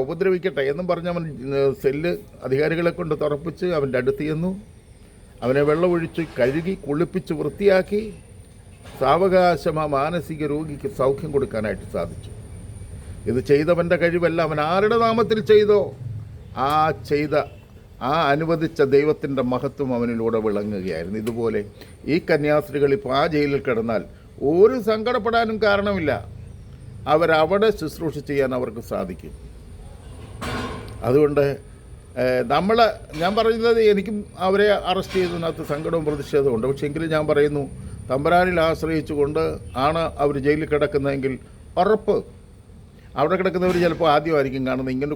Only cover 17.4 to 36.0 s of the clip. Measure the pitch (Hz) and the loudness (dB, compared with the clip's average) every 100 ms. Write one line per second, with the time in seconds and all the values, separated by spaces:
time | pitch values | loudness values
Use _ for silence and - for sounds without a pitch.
17.4 | - - - - - - 120 156 147 143 | -2 -8 -20 -20 -20 -8 -2 0 2 2
18.4 | 160 165 160 - 139 139 151 147 147 135 | 2 0 -2 2 4 6 4 0 -2 -2
19.4 | 123 127 139 131 135 120 120 117 113 113 | 0 -2 -4 -4 -2 0 0 0 0 0
20.4 | 107 101 104 101 92 80 87 107 110 113 | 0 0 -2 -4 -4 -4 -4 -6 -4 -2
21.4 | 113 110 101 - - - 120 160 - 156 | -2 -2 -4 -12 -20 -14 -4 -2 2 0
22.4 | 147 151 147 143 139 139 123 135 165 151 | 4 2 0 0 2 2 0 0 2 2
23.4 | 147 139 123 113 117 107 - - - - | 2 0 0 -2 0 -2 -4 -14 -20 -4
24.4 | 135 170 220 254 202 220 220 247 214 233 | 0 6 6 6 0 0 0 0 2 0
25.4 | 226 220 208 202 202 196 151 120 - - | 0 0 2 2 2 0 0 -2 -4 -14
26.4 | - - - - - - 131 156 170 160 | -16 -18 -18 -18 -18 -12 0 2 4 4
27.4 | 160 196 220 - 156 - 165 143 139 139 | 4 4 2 2 -4 -4 -6 -6 -4 0
28.4 | 131 127 123 110 - 101 92 92 78 - | 0 0 -4 -8 -6 -6 -6 -8 -12 -16
29.4 | - - - - - - - - - - | -18 -20 -20 -18 -18 -18 -18 -18 -16 -12
30.4 | - - - - - - 113 135 147 147 | -8 -8 -8 -10 -12 -6 2 4 4 4
31.4 | 139 135 - - - - - 123 127 127 | 2 0 -10 -20 -20 -20 -12 -2 0 0
32.4 | 120 143 190 226 220 - - 147 175 214 | 2 0 2 4 4 2 -10 -2 0 2
33.4 | 226 226 233 226 214 202 196 208 196 - | 2 2 2 4 6 4 0 -8 -10 -4
34.4 | 185 196 208 202 170 185 - 190 180 170 | 0 4 4 2 0 -4 -2 -2 -2 -2
35.4 | 165 160 151 147 165 165 | -4 -6 -6 -4 -2 -2